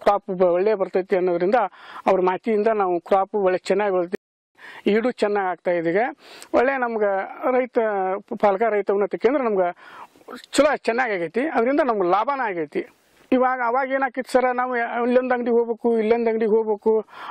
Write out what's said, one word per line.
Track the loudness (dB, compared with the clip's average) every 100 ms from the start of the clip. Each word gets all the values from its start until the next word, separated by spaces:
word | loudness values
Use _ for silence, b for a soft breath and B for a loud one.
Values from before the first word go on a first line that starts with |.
crop | 0 0 -2 2
ಬ-, | 2 4
ಒಳ್ಳೆ | 2 0
ಬರ್ತೈತಿ | 0 -2 0 0
ಅನ್ನೋದ್ರಿಂದ | 0 0 2 2 0 B B B 0
ಅವ್ರ | 2 2
ಮಾಹಿತಿಯಿಂದ | 0 -2 0 0 0
ನಾವು | 0 -2 0
crop | 0 2 0 0
ಒಳ್ಳೆ | 0 0
ಚೆನ್ನಾಗಿ | 0 0 0
ಬೆಳಿತೀವಿ. | -2 -8 _ _ _ _ B B 0
ಈಡು | 2 0 0
ಚೆನ್ನಾಗಿ | 0 0 -2
ಆಗ್ತಾ | -2 -2 0
ಇದೆ. | 0
ಈಗ | 0 -2 -6 B B B 0
ಒಳ್ಳೆ | 2 0
ನಮ್ಗೆ | -4 0 0 0 -4 -4 0 0
ರೈತ | 0 -2 0 -2 -2 -4 -8 0
ಪಾಲಕ | 0 2 0 0
ರೈತ | 0 0
ಉನ್ನತಿ | -2 0
ಕೇಂದ್ರ | 0 2 0
ನಮ್ಗೆ | 0 0 -4 B B B _ -20 -20 0 2
ಚಲೋ | 2 2 -2
ಚೆನ್ನಾಗಿ | -2 -2 -2
ಆಗೈತಿ. | -4 -2 -2 0
ಅದರಿಂದ | 2 2 0
ನಮ್ಗೆ | 0 2 2
ಲಾಭನ | 0 -4 -4
ಆಗೈತಿ. | -4 -6 -6 -10 _ _ _ _ 2
ಇವಾಗ | 2 0 -2
ಅವಾಗ | -2 -2 -2
ಏನಾಕಿತ್ತು | -2 -4 0
ಸರ್, | 0 2 0
ನಾವು | -2 -4 -4 -2 0
ಇಲ್ಲೊಂದು | 0 2 -2
ಅಂಗಡಿಗೆ | 2 0
ಹೋಗ್ಬೇಕು, | 0 -2 0 0
ಇಲ್ಲೊಂದು | 2 2 0
ಅಂಗಡಿಗೆ | 0 0 0
ಹೋಗ್ಬೇಕು, | 0 -2 0 0 -2 B B